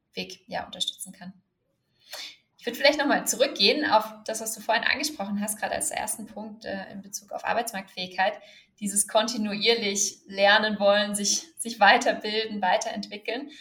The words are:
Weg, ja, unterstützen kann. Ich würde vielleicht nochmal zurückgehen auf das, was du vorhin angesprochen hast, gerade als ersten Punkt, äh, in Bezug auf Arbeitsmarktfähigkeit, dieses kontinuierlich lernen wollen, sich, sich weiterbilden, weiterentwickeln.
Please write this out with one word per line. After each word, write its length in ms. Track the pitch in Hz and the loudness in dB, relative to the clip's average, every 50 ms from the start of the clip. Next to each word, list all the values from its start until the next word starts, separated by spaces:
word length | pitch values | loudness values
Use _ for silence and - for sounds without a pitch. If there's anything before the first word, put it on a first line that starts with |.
| _ _ _ | _ _ _
Weg, 280 | 190 180 - - - _ | -10 -10 -10 -12 -18 _
ja, 180 | - 180 170 - | -10 -10 -10 -8
unterstützen 480 | - - 185 - - - - - 196 | -10 -6 -4 -4 -4 -4 -8 -14 -16
kann. 200 | - - 180 185 - _ _ _ _ _ _ _ _ _ _ _ _ _ _ - - - - - - _ _ _ _ _ | -14 -16 -16 -16 -16 _ _ _ _ _ _ _ _ _ _ _ _ _ _ -16 -14 -14 -14 -16 -18 _ _ _ _ _
Ich 80 | - | -8
würde 120 | 233 233 - | -8 -4 4
vielleicht 220 | 277 294 302 302 | 4 4 4 4
nochmal 260 | 277 269 220 - - | 2 2 2 2 0
zurückgehen 640 | - - - 277 - - - 196 220 269 302 269 202 | -2 0 2 0 0 2 2 2 2 4 2 2 4
auf 240 | 208 220 214 - - - - | 4 2 2 0 -8 -10 -8
das, 160 | - 220 220 | -8 -6 -6
was 140 | 220 214 - | -6 -8 -8
du 60 | 208 | -6
vorhin 240 | - - 220 226 - | -2 0 0 0 2
angesprochen 560 | - - 269 302 - - - 196 208 202 202 | 0 0 0 -2 -6 -6 -6 -6 -4 -4 -4
hast, 180 | 202 214 214 - | -4 -6 -4 -6
gerade 160 | - - - | -4 -4 -4
als 160 | - - - | -4 -4 -4
ersten 360 | - - - - - - 208 | -4 -4 -6 -6 -8 -8 -12
Punkt, 380 | - - 208 220 220 208 - - | -12 -12 -14 -14 -14 -14 -12 -10
äh, 280 | - 196 190 185 - | -8 -8 -8 -10 -12
in 100 | - 196 | -14 -16
Bezug 300 | 196 - - - - - | -14 -14 -14 -14 -12 -12
auf 120 | - - - | -12 -6 -4
Arbeitsmarktfähigkeit, 880 | - - 226 233 - 208 190 196 - - 190 180 180 - - 190 214 - - - - - - _ _ _ _ | -2 -2 -2 -2 -2 -6 -8 -10 -10 -10 -10 -10 -8 -2 0 0 0 0 -4 -12 -20 -20 -20 _ _ _ _
dieses 300 | 208 196 202 - - - | -6 -2 0 -2 -2 2
kontinuierlich 1120 | - 214 233 233 - 214 214 208 196 - 208 226 233 214 208 202 202 202 - - - - _ | 2 2 2 2 -2 -2 -4 -4 -4 2 2 2 2 2 0 -2 0 0 -2 -2 -4 -10 _
lernen 520 | 196 190 196 196 202 208 214 214 214 208 202 | -10 0 4 6 6 6 6 4 2 0 4
wollen, 380 | 202 202 202 208 202 208 202 | 4 6 6 6 2 0 -2
sich, 320 | 202 202 202 - - - - _ - | -2 0 0 0 -2 -4 -10 _ -12
sich 200 | - 233 233 - | -10 -10 2 6
weiterbilden, 840 | 202 196 262 254 - 220 202 - - 214 214 220 220 220 208 202 | 8 8 8 8 6 2 0 0 -4 -2 -2 -2 -2 -4 -4 -2
weiterentwickeln. 880 | 190 185 202 214 - 220 - 208 - - 208 208 - 226 226 269 294 - - - | 2 2 2 2 0 -4 -6 -8 -8 -10 -12 -10 -8 -6 -6 -6 -8 -10 -16 -20